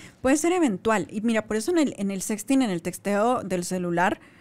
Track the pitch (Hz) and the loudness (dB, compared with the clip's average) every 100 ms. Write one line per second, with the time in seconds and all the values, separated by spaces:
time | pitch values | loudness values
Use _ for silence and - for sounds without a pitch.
0 | - - 254 294 349 359 302 185 220 220 | -18 -6 0 2 2 2 2 0 0 0
1 | 165 214 220 220 214 214 220 349 277 - | 0 -4 0 0 0 -4 0 2 2 0
2 | 196 196 - 214 - 269 247 175 175 175 | -4 -4 -6 -6 0 2 2 0 -4 -6
3 | 196 202 226 254 196 185 180 185 175 170 | -2 0 2 0 -2 -4 -2 -4 -2 2
4 | 185 - - - | 2 0 -10 -20